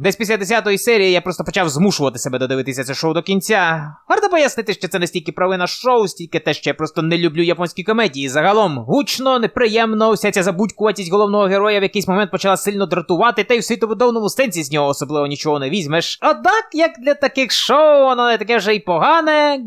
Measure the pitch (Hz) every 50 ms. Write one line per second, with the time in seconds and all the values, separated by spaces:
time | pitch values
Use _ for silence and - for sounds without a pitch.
0 | 139 196 190 - 226 196 220 202 196 175 233 220 196 214 202 196 - 240 233 214
1 | 190 185 180 175 170 185 170 - 165 - - 196 185 160 127 143 190 208 - -
2 | 147 131 117 117 - 143 127 127 131 127 135 135 131 135 127 127 131 123 135 -
3 | - 160 156 170 160 - 196 196 - - 220 202 180 165 160 160 151 147 147 -
4 | _ - 339 440 415 392 359 320 294 247 - - 208 214 185 - - 165 - 185
5 | 175 165 - 180 156 175 156 - 180 185 190 185 180 175 - - - 254 247 233
6 | 208 180 - - 170 165 - 156 - 160 147 - - 156 139 - 156 151 - 170
7 | 160 165 170 170 170 165 143 165 170 170 170 165 175 165 - - 175 196 220 226
8 | 226 175 131 139 139 135 127 151 151 190 208 - 214 175 147 123 113 117 180 277
9 | 247 - - - 262 262 262 247 226 180 - - 247 220 208 226 226 220 220 214
10 | 220 226 214 - - 208 - 208 175 196 175 170 226 196 - - 208 214 202 208
11 | 196 165 175 202 214 202 202 208 202 185 190 196 202 214 208 202 190 185 - 208
12 | 175 - 180 202 208 170 - 180 - 196 190 185 - 202 202 196 196 156 170 175
13 | 160 - 180 165 220 240 233 226 196 - 247 240 - - 226 190 226 208 220 196
14 | 247 240 233 226 214 196 - - 269 233 175 175 151 131 151 151 143 139 139 -
15 | 147 131 151 147 143 143 143 135 - 156 147 143 135 135 165 208 165 139 151 170
16 | 160 - - - - 294 302 226 233 359 403 440 440 - - 294 330 320 - -
17 | 240 285 285 285 285 262 - 269 262 208 - - - - 254 294 311 302 294 285
18 | 269 262 254 240 240 240 233 220 214 196 240 233 180 208 220 208 - 185 175 156
19 | 175 269 311 330 320 311 302 302 294 294 285 269 240